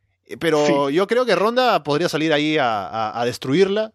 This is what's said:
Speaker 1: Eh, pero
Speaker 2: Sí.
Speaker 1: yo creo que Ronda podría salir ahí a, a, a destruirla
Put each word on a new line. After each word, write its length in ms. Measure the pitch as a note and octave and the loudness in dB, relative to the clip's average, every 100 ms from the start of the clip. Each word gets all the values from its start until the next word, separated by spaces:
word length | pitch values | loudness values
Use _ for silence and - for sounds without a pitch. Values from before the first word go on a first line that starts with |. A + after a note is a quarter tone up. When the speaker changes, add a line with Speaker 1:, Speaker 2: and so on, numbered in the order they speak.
| _ _ | _ _
Speaker 1:
Eh, 120 | _ A#2+ | _ -6
pero 500 | E3 D#3 D3 C#3+ C#3 | 0 2 2 2 2
Speaker 2:
Sí. 60 | |
Speaker 1:
yo 140 | D3+ G3+ | 0 0
creo 180 | A#3 B3 | 0 2
que 80 | |
Ronda 480 | F3 G#3 A#3+ B3 F#3+ | 2 2 2 2 0
podría 260 | D3+ D3 F3 | 0 0 0
salir 240 | D#3 D#3+ | -2 0
ahí 240 | D3 D3+ D#3 | 0 0 0
a, 300 | B2+ A2 F2+ | 0 -2 -4
a, 340 | A2 G#2+ A#2 | -6 -6 -4
a 40 | |
destruirla 680 | A#2+ A#2+ B2+ D3 G3 G3+ A3 | -4 -4 -2 2 2 0 -6